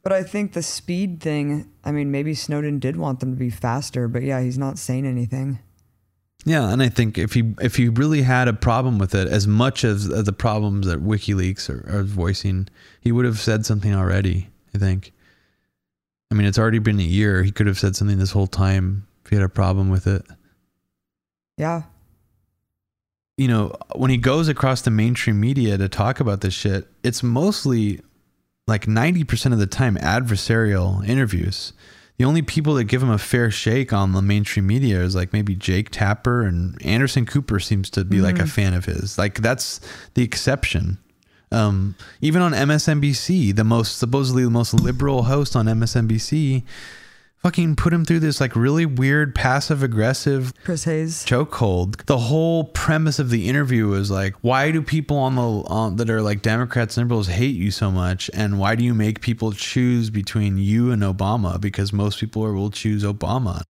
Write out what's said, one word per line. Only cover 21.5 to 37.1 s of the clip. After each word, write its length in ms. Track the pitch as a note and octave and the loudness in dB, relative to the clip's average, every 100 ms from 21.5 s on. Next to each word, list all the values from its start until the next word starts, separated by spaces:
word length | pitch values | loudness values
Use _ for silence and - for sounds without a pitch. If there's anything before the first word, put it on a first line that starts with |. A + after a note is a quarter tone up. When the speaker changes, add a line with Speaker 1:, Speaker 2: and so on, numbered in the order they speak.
| - | -6
Speaker 1:
Yeah. 240 | D#3 E3+ D#3+ - _ _ _ _ _ _ _ _ _ _ _ _ _ - | -4 -4 -8 -20 _ _ _ _ _ _ _ _ _ _ _ _ _ -2
Speaker 2:
You 100 | C3 | 2
know, 280 | A2+ G#2 - - | 2 0 -6 -12
when 160 | - C3 | -2 0
he 60 | B2+ | 2
goes 320 | A#2+ D3 D#3+ | 2 2 0
across 340 | C3+ C3+ B2+ | 0 0 0
the 80 | - | 0
mainstream 480 | G#2+ A2+ A#2 - G#2 | 2 2 0 0 2
media 380 | A2+ C3+ A2+ G2 | 2 2 0 0
to 100 | F#2+ | -2
talk 300 | - G#2 C#3 | 0 -2 0
about 200 | B2 G2 | -2 0
this 140 | F#2+ | -4
shit, 340 | - G#2 F#2+ - _ | -2 -2 -2 -6 _
it's 200 | B2 B2 | -6 -2
mostly, 800 | B2 A#2+ F#3 G3+ C#3+ A#2+ G#2 G2 _ _ _ _ _ _ - | 0 2 0 0 0 0 0 -4 _ _ _ _ _ _ -2
like, 200 | G#2+ - | -2 2
ninety 360 | G#2+ D3 F3+ | 2 2 0
percent 280 | D3 A#2+ C3+ | 0 0 2
of 60 | A#2 | 2
the 80 | F#2+ | 2
time 300 | - C3 G2+ | 0 0 0
adversarial 1080 | D#2 A2 B2 G2 - A2+ A2 G2 F#2 F#2+ G2+ | 0 0 0 -2 0 2 2 2 0 0 0
interviews. 680 | C3 A#2 F2+ D#2+ - - - - - _ - | 0 0 0 -2 -6 -12 -16 -20 -20 _ 0
The 60 | |
only 180 | B2+ D#3+ | 2 2
people 320 | D3 D#3+ D3+ | 0 0 2
that 100 | C#3+ | 0
give 180 | G#2+ B2+ | 2 2
him 80 | C3 | 2
a 80 | G#2+ | 2
fair 320 | - B2 A#2 | 2 2 2
shake 420 | - - B2 C3 | 0 0 0 0
on 200 | G#2 G2 | 2 2
the 100 | F#2+ | 2
mainstream 440 | G2 G#2 G2 - G2 | 2 2 0 0 2
media 340 | A#2 C3+ F#2+ | 2 2 2
is, 120 | F2+ | 2
like, 180 | F#2+ F2+ | 0 0
maybe 220 | G#2+ G2+ | 0 0
Jake 360 | F#2+ - F#2+ G#2+ | -2 0 0 -2
Tapper, 520 | - G2+ G2+ B2+ A#2+ | -2 -2 0 0 0
and 380 | G#2+ F2 F2+ - | 0 0 -2 -4
Anderson 400 | - A2 C3+ | 0 2 2